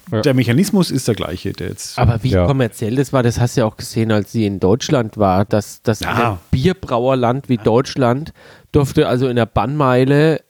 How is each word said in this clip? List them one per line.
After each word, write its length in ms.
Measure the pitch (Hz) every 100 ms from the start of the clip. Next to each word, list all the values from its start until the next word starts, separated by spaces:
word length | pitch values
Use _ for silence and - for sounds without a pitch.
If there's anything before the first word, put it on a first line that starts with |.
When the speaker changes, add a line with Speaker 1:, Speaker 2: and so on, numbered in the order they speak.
| -
Speaker 1:
ja. 80 | 107
Speaker 2:
der 120 | 120
Mechanismus 580 | 131 117 120 202 202 170
ist 180 | 131 -
der 60 | 107
gleiche, 360 | 78 92 101
der 160 | - 92
jetzt 300 | 98 - -
Speaker 3:
Aber 240 | 120 113
wie 60 | 127
Speaker 1:
Ja. 160 | 95 87
Speaker 3:
kommerziell 500 | 135 117 - 107 127
das 160 | 135
war, 100 | 135
das 180 | 120 -
hast 160 | 120 -
du 40 |
ja 40 | 110
auch 80 | -
gesehen, 380 | - - 113
als 180 | 107 98
sie 140 | 117 104
in 160 | 98
Deutschland 560 | 92 120 - 143 110 -
war, 260 | 101 92
dass, 380 | 104 107 - -
dass 180 | - 110
Speaker 2:
Ja. 120 | -
Speaker 3:
in 60 | 107
einem 200 | 117 95 -
Bierbrauerland 960 | 139 147 185 - 120 127 131 117 127 -
wie 80 | 120
Deutschland 720 | - 113 - - 120 127 160 - - - _
durfte 380 | 151 135 156 151
also 180 | 127 131
in 80 | 120
der 100 | 113
Bannmeile 960 | - 107 147 135 123 131 143 156 156 _